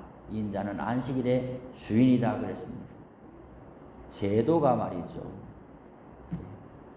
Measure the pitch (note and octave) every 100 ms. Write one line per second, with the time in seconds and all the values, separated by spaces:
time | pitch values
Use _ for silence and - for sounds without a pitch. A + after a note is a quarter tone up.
0 | - - - G#2+ G#2+ G2 G2+ G2 D2+ B2
1 | B2+ C3 B2 B2+ B2 - - - - G#2+
2 | B2+ B2 A#2 G#2 G#2 F#2 - - - -
3 | - - - - - - - - - -
4 | - - G2+ G#2 A#2 E3+ C#3+ A#2 F#2+ F2+
5 | E2+ - - - - - - - - -
6 | - - - - - - - - -